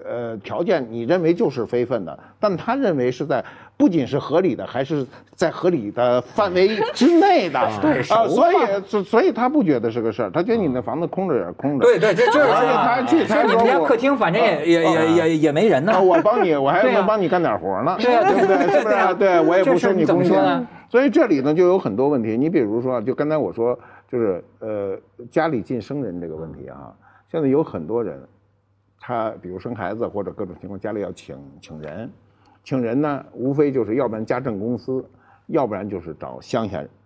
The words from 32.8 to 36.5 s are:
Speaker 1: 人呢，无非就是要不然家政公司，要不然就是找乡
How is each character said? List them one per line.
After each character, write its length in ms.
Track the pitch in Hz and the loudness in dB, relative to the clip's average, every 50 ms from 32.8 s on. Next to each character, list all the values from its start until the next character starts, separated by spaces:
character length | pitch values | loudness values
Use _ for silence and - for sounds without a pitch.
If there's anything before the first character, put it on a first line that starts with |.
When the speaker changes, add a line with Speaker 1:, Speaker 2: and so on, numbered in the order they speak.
Speaker 1:
人 180 | 120 113 120 139 | -2 -2 -2 -2
呢， 240 | 151 147 143 - - - | -2 -2 -4 -6 -10 -14
无 220 | - 117 117 135 143 | -12 -6 -6 -2 0
非 160 | 147 147 143 | 0 0 2
就 140 | 131 131 110 | 0 0 -2
是 100 | 101 113 | 0 -2
要 140 | 139 131 117 | -2 -2 -2
不 80 | 110 | -4
然 100 | 110 113 | -6 -6
家 140 | 107 131 123 | -4 -4 -4
政 180 | 135 135 110 95 | -4 -6 -6 -6
公 180 | 104 120 123 | -4 -6 -6
司， 320 | 113 - - 131 131 - - _ _ _ _ _ _ _ | -6 -6 -6 -6 -8 -8 -10 _ _ _ _ _ _ _
要 180 | - - 156 131 | -4 -2 -2 -2
不 80 | 107 | -2
然 160 | 107 - 104 104 | -4 -6 -8 -8
就 120 | 101 90 | -8 -10
是 120 | 85 82 76 - | -10 -12 -14 -14
找 220 | 73 65 62 64 | -14 -14 -14 -16
乡 280 | - - | -10 -6